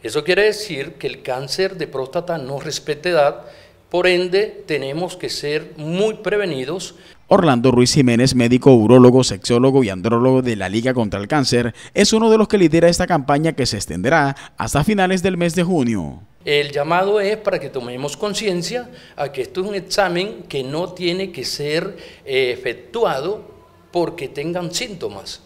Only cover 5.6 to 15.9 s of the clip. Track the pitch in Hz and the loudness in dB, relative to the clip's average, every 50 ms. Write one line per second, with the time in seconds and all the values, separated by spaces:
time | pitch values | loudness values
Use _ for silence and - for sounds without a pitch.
5.6 | 160 170 - - 151 156 170 185 208 220 214 214 - 180 202 208 202 180 151 131 | -6 -8 -14 -12 -8 -6 -2 -2 -2 -2 -2 -4 -4 -4 -2 -2 -2 -2 -4 -6
6.6 | 127 131 165 190 170 - - - - - - - _ _ 180 196 180 156 131 120 | -6 -6 -8 -8 -10 -12 -16 -20 -20 -20 -20 -20 _ _ 4 4 6 4 2 4
7.6 | 117 131 120 120 123 123 - - 135 123 117 113 127 127 - 123 120 117 123 127 | 4 4 4 6 4 4 4 4 4 4 4 4 2 2 2 2 2 4 2 4
8.6 | - 143 131 120 107 107 123 127 123 123 123 131 131 - 107 95 - - 123 120 | 6 8 8 8 8 8 8 10 10 10 8 6 2 2 -2 -6 -2 0 2 2
9.6 | 127 135 135 139 127 101 95 92 90 113 113 117 120 131 131 131 127 123 113 101 | 4 4 4 4 2 2 -2 -2 -2 0 0 2 4 4 2 2 0 -2 -4 -4
10.6 | 95 92 95 113 117 131 131 123 113 104 - 98 101 104 151 151 135 - 127 120 | -4 -2 -2 -2 0 0 0 0 -2 -2 -2 -6 -4 -2 0 0 0 2 0 0
11.6 | 120 120 - - - - _ 190 202 202 - 220 226 226 220 220 214 - - 208 | 0 -2 -6 -10 -18 -6 _ 2 2 4 4 2 4 4 4 4 4 2 2 2
12.6 | 180 160 151 165 165 170 170 - 185 180 180 156 131 131 143 143 156 165 160 - | 4 4 4 4 4 4 4 2 0 0 0 -2 0 0 0 0 2 0 0 0
13.6 | 127 117 - 101 - - 76 87 90 - 156 165 143 135 139 - - - _ _ | -2 -2 -2 -6 -6 -8 -6 -4 0 2 2 2 2 0 -2 -6 -14 -20 _ _
14.6 | 92 120 - 143 156 - 214 202 185 180 190 185 170 196 185 175 175 175 160 180 | -8 -2 0 0 2 2 2 2 2 2 0 0 0 -2 0 0 -2 0 0 0
15.6 | 175 170 185 160 127 120 | 0 0 2 0 0 0